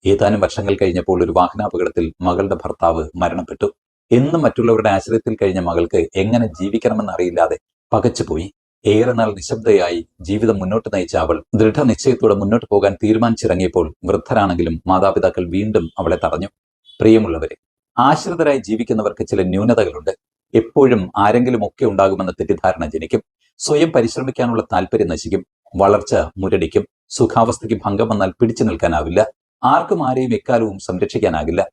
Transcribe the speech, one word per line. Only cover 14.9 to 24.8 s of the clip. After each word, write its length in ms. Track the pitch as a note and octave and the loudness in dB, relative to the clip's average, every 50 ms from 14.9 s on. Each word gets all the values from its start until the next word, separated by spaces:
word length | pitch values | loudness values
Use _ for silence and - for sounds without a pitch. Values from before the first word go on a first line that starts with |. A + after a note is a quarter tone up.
| F#2 F#2 F#2 G2 F#2+ G2 F2+ F#2 - - F2+ E2+ | 0 2 2 2 0 2 0 0 -2 -2 -6 -4
വീണ്ടും 340 | E2+ F#2+ G#2+ A2 G#2+ A2 A2 - _ - | -4 -4 -2 0 0 -2 -2 -2 _ -4
അവളെ 200 | F#2 E2 F#2 E2+ - | -2 -2 -2 -2 -2
തടഞ്ഞു. 240 | D#2+ D2+ D#2 F#2+ - _ _ _ _ _ _ _ - - _ | -4 -4 -4 -6 -10 _ _ _ _ _ _ _ -20 -6 _
പ്രിയമുള്ളവരെ, 560 | G#2+ A2+ A2 A2+ G#2+ - C2+ - D#2+ D#2 - _ _ _ _ _ _ _ _ | 4 6 6 6 4 0 -4 -6 -6 -8 -10 _ _ _ _ _ _ _ _
ആശ്രിതരായി 640 | - B2 C#3 D#3 D#3+ - F#3 E3+ E3 D#3+ D3 C#3 C3 | 2 2 2 2 2 -2 -8 -4 0 2 2 2 0
ജീവിക്കുന്നവർക്ക് 680 | - G#2 A2 A2 A#2+ - A#2 A2 G#2+ - - - A2 | -2 -4 -4 -4 -2 -2 -2 0 0 -2 -4 -4 -6
ചില 160 | - - G2+ | -2 -2 -2
ന്യൂനതകളുണ്ട്. 680 | F#2 F2+ F2+ F#2+ G#2 A#2+ A#2 A2+ G#2 F2+ - - E2 F#2+ - _ _ _ _ _ _ _ - | 0 0 0 0 2 2 2 2 2 0 -4 -6 -6 -6 -8 _ _ _ _ _ _ _ 0
എപ്പോഴും 580 | A2+ A2 - _ D3 C#3 C3 B2 G#2+ F2+ E2+ - | 0 0 2 _ 4 6 6 4 2 0 -4 -2
ആരെങ്കിലും 500 | G2+ G2+ G#2 A2 A#2+ B2 B2 B2+ A2+ G2+ | 0 2 2 4 2 2 2 0 -2 -4
ഒക്കെ 180 | G2 _ - C3+ | -6 _ -2 -2
ഉണ്ടാകുമെന്ന 460 | A2+ G2 F#2+ G2 G2 G2 F#2 F#2+ F2+ | 0 2 2 2 2 2 -2 -4 -6
തെറ്റിദ്ധാരണ 560 | F2+ - F2+ - G2 - - F#2 - - D#2+ | -6 -6 -2 -2 -2 0 0 -2 -2 -2 -8
ജനിക്കും. 360 | D2+ - D#2+ D#2+ - - - _ _ _ _ _ _ _ _ | -8 -6 -8 -6 -2 -4 -4 _ _ _ _ _ _ _ _
സ്വയം 320 | - - D3+ D3 E3 D#3+ | -2 0 2 2 2 2
പരിശ്രമിക്കാനുള്ള 720 | - C3+ A2+ A2+ - - C3 C3 - - B2+ A#2+ A#2 G#2+ - _ | 2 0 0 0 -4 -6 -8 -8 -4 -2 -2 -2 -2 -4 -4 _
താല്പര്യം 360 | - F2+ | -4 -4